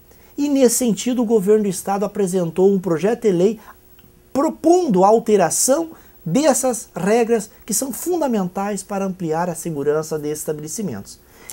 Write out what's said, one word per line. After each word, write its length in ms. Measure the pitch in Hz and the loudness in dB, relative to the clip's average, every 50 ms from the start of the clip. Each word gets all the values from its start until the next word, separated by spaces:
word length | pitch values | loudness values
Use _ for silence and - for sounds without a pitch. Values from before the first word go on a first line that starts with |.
| _ _ - _ - - - | _ _ -20 _ -20 -14 -6
E, 140 | 285 285 294 | -4 -2 0
nesse 280 | 277 269 262 233 233 | 2 4 4 4 4
sentido, 440 | - 254 233 196 - - 247 254 247 | 2 0 0 -2 -2 -2 -2 -2 0
o 40 | 240 | 0
governo 380 | 208 233 214 175 208 214 214 208 | 2 2 2 4 4 2 4 2
do 60 | 202 | 0
estado 340 | 170 - - 190 196 190 208 | -4 -6 -6 -4 -4 -4 -4
apresentou 680 | 202 - 208 196 175 185 185 170 165 156 180 185 202 202 | -4 -4 -4 -2 -2 0 -2 -2 -2 0 2 4 4 4
um 60 | 190 | 2
projeto 420 | 185 185 165 147 175 214 240 233 | 0 0 -2 0 0 -2 -2 0
de 100 | - 208 | 0 0
lei 280 | 180 170 180 220 220 - - - - _ _ _ _ _ _ - _ _ _ _ - | 2 4 2 2 0 -2 -12 -20 -20 _ _ _ _ _ _ -20 _ _ _ _ -2
propondo 720 | 254 311 311 320 - - 320 349 370 349 277 185 180 190 | -2 0 -2 -2 0 2 4 4 4 4 2 2 4 6
a 40 | |
alteração 840 | 208 226 233 233 220 208 196 170 156 - - - 247 269 330 330 330 - - - - _ _ - | 6 4 4 4 2 2 4 4 2 0 0 0 0 0 0 -2 -6 -10 -20 -20 -20 _ _ -6
dessas 640 | 160 170 262 311 294 247 - 262 254 233 - - - - | -2 0 2 2 2 2 2 0 -2 -4 -4 -8 -12 -8
regras 580 | 170 165 202 220 240 226 214 233 214 - - _ - - | -4 0 2 2 2 2 2 0 -2 -2 -6 _ -16 -8
que 100 | - 202 | -6 -4
são 200 | - 262 277 220 | -4 -4 -6 -8
fundamentais 880 | - - 330 359 330 294 262 226 202 185 180 - 196 196 208 208 196 | -6 -4 -4 -2 -2 0 0 0 0 -2 -2 -4 -6 -6 -6 -6 -8
para 240 | - - 208 196 196 | -8 -6 -6 -4 -4
ampliar 420 | 190 180 185 175 156 156 165 180 | -4 -6 -4 -4 -2 -2 -2 -2
a 80 | 180 160 | -4 -4
segurança 640 | - - 175 156 143 139 147 147 156 156 156 160 | -6 -6 -6 -4 -2 0 0 0 0 -2 -4 -6
de 120 | 156 147 151 | -6 -4 -4
estabelecimentos. 880 | 151 151 - 170 151 147 151 156 - 240 202 160 110 98 - - - - _ _ - - - - | -6 -6 -6 -6 -6 -6 -8 -10 -8 -6 -6 -6 -6 -8 -12 -14 -20 -20 _ _ -20 -20 -20 -14